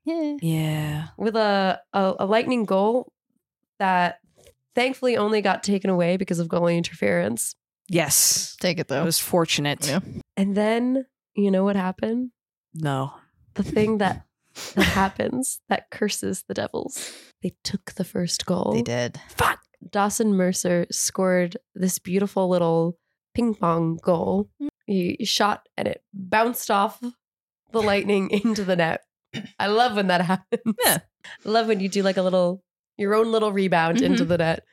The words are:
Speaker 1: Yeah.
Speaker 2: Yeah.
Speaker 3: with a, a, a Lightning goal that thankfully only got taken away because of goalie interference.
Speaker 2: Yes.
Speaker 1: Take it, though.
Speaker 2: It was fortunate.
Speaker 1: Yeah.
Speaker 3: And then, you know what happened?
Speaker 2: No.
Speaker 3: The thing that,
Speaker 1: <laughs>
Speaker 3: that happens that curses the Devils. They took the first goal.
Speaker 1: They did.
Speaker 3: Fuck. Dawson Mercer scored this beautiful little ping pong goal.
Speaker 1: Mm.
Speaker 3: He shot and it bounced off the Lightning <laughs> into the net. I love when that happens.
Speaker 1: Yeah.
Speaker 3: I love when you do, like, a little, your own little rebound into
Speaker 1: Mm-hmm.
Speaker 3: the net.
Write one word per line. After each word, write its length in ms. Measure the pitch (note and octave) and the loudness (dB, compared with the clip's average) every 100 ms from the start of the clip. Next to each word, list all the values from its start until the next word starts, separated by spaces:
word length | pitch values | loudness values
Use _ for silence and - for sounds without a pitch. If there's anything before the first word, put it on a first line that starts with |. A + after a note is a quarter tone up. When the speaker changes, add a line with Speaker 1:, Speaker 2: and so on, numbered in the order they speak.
| - | -6
Speaker 1:
Yeah. 320 | E4 D4+ D4 | -4 -4 -4
Speaker 2:
Yeah. 640 | E3 D#3+ D#3 D#3 D3+ D3+ D#3+ - | -2 0 -2 -4 -4 -6 -8 -6
Speaker 3:
with 180 | G#3+ A3 | -2 0
a, 460 | G#3+ G3 F#3+ - - | 2 2 0 -2 -4
a, 240 | G3 F#3+ - | 0 0 0
a 60 | G3 | 0
Lightning 380 | - - B3 G3+ | 2 2 0 2
goal 460 | F#3+ G#3 B3 - _ _ _ _ _ _ - | 2 2 0 -4 _ _ _ _ _ _ -4
that 400 | F#3 F3+ F3 - _ _ - _ _ - | 0 2 0 -2 _ _ -20 _ _ 0
thankfully 420 | B3+ C4 B3+ A3+ | 0 0 0 2
only 240 | G#3 G#3+ | 2 2
got 220 | G3 - | 2 0
taken 260 | - G3 F#3+ | 0 0 2
away 280 | F3+ F3 F#3 | 2 2 0
because 200 | F#3+ E3+ | -2 -2
of 100 | E3 | 0
goalie 280 | F3 E3+ E3+ | 0 2 2
interference. 800 | E3+ E3 G3+ F3+ F3 A#2 - - _ _ - | -2 -2 0 0 0 -4 -6 -10 _ _ -2
Speaker 2:
Yes. 680 | E3+ D3 - - - - - | 0 2 2 2 0 -4 -4
Speaker 1:
Take 180 | F#3 F3 | -2 -2
it, 100 | - | -2
though. 120 | C3+ | 0
Speaker 2:
It 40 | E3+ | 0
was 120 | D#3+ | -2
fortunate. 720 | - F3+ E3 - D3 C#3+ D3+ | 0 0 2 0 -2 -2 -2
Speaker 1:
Yeah. 140 | D#3 - - - - | -2 -4 -12 -10 -4
Speaker 3:
And 180 | G3 G3 | -2 0
then, 520 | G#3 A#3 B3 C4 B3+ _ _ | 0 0 0 -2 -4 _ _
you 160 | - G3+ | 0 2
know 140 | F#3 | 4
what 120 | G3 G3+ | 2 2
happened? 540 | F#3 F#3 A3 A#3 B3+ _ _ _ _ D#3+ | -2 -2 -4 -4 -6 _ _ _ _ -4
Speaker 2:
No. 360 | D3+ C3+ C3+ - _ _ _ - | -2 -2 -4 -8 _ _ _ -6
Speaker 3:
The 80 | |
thing 340 | G3 G#3+ G#3+ A3 | -2 0 2 2
that, 260 | F#3+ - - _ _ | 0 -2 -12 _ _
Speaker 1:
<laughs> 220 | - - - | -16 -6 0
Speaker 3:
that 80 | |
happens 800 | F3+ F#3+ G3 - - B3+ C4 - - | 2 2 0 0 -4 -2 -6 -8 -6
that 220 | G3 - | -6 -6
curses 540 | - G#3 - G3 F#3+ - | -4 -4 -2 -6 -6 -6
the 60 | |
Devils. 580 | F#3+ - - - - - - - _ | -6 -6 -6 -8 -10 -12 -16 -20 _
They 120 | F#3 - | -10 -8
took 300 | - - - | -8 -8 -8
the 100 | - F3+ | -8 -6
first 400 | F#3+ F3 - - | -4 -4 -4 -2
goal. 280 | F3+ - | -2 0
Speaker 1:
They 100 | A3+ | 0
did. 360 | A#3+ A#2+ B2 - - | 0 -2 -4 -8 -12
Speaker 3:
Fuck. 300 | - - - _ _ - | -2 0 -2 _ _ -6
Dawson 460 | G#3 G#3 - A3 G3 | 0 0 2 2 4
Mercer 500 | F3+ F#3 F3+ F3 F3 | 2 2 0 0 0
scored 680 | - - - F#3 F3+ F3 F3 _ | -4 -4 0 2 2 0 -4 _
this 240 | - F#3 - | -4 -2 -2
beautiful 500 | - F#3+ G3+ - F#3 | -2 0 0 0 2
little 520 | F3+ E3+ E3 E3 F3 _ _ _ | 2 2 2 0 -4 _ _ _
ping 220 | - A#3 G#3 | -2 -2 0
pong 420 | F3 E3+ E3 E3 | 0 2 0 -2
goal. 440 | - E3+ F#3+ F#3+ G#3 - | 0 0 2 0 -2 -6
Speaker 1:
Mm. 60 | D4 _ - | -10 _ -4
Speaker 3:
He 400 | G3 F3 - G3+ | -2 -2 -4 -4
shot 420 | - G#3 - _ - | 0 0 0 _ -6
and 120 | G#3 | -4
it 160 | - _ | -6 _
bounced 560 | G3 F#3 G#3+ A#3 A#3+ - | -14 -2 2 2 -2 -2
off 320 | G3+ G#3 - A#3+ - _ _ _ _ _ | 0 0 -4 -14 -14 _ _ _ _ _
the 100 | A3+ | 0
Lightning 480 | G#3+ G3+ G3 G3+ F#3+ | 2 2 2 0 2
<laughs> 140 | G3+ | 0
into 200 | A3+ G#3+ F#3 | 0 -2 0
the 100 | F3+ | 2
net. 280 | D#3+ - _ _ _ - G3 - | 0 -2 _ _ _ -16 -12 -4
I 100 | G3+ | 0
love 280 | G#3+ B3 G#3 | 2 2 2
when 120 | F#3+ | 2
that 140 | F3 | 2
happens. 540 | F3 F#3 - A3+ A3+ G#3 A4+ | 2 -2 -2 -4 -2 0 2
Speaker 1:
Yeah. 120 | E3 - _ - - - | 2 -2 _ -20 -12 0
Speaker 3:
I 40 | |
love 180 | A3+ A3+ | 0 2
when 120 | G#3 | 0
you 80 | F#3+ | 0
do, 140 | G3 | 0
like, 140 | F#3+ F#3+ | 0 2
a 40 | |
little, 400 | F#3 F#3 F3 F#3+ _ _ _ - | 2 2 2 -2 _ _ _ -4
your 180 | G3+ G#3+ | 0 2
own 160 | A3+ | 4
little 200 | A3 G#3+ | 2 2
rebound 480 | G3 F#3+ E3+ E3 F#3 | 2 2 2 2 2
into 220 | C4 - | 2 2
Speaker 1:
Mm-hmm. 60 | E3+ | 2
Speaker 3:
the 80 | F3 | 2
net. 260 | E3 D#3+ - | 0 -2 -8